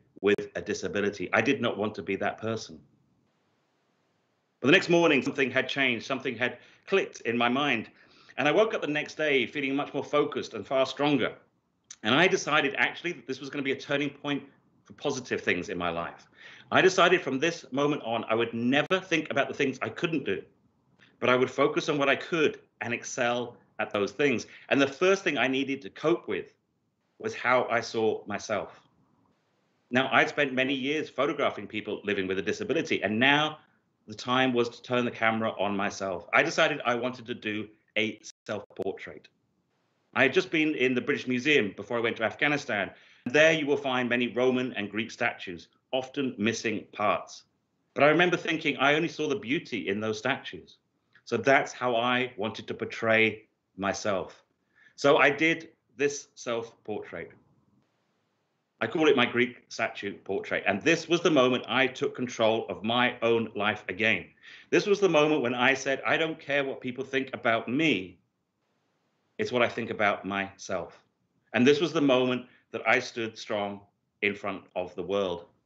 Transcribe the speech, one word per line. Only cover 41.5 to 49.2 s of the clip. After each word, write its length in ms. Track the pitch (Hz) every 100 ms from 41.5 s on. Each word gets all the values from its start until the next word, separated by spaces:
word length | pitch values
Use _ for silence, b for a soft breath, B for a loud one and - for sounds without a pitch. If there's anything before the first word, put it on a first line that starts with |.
| 143 104 98
before 200 | 101 120
I 20 |
went 160 | 113 110
to 80 |
Afghanistan. 640 | 110 - 147 147 - 104 90 b b b -
There 260 | 147 160
you 140 | 160 143
will 100 | 139
find 320 | 135 127 120
many 200 | 120 120
Roman 440 | 107 127 123 127
and 160 | 104 101
Greek 200 | 104 117
statues, 580 | - 117 - - 87 - _ _
often 420 | - - 147 131 120
missing 460 | 107 117 117 101 -
parts. 520 | - 104 82 - - - _ _ _ _
But 100 | -
I 40 | 147
remember 280 | 156 180 170
thinking 400 | 175 160 151 123
I 180 | 135
only 140 | 156 165
saw 200 | -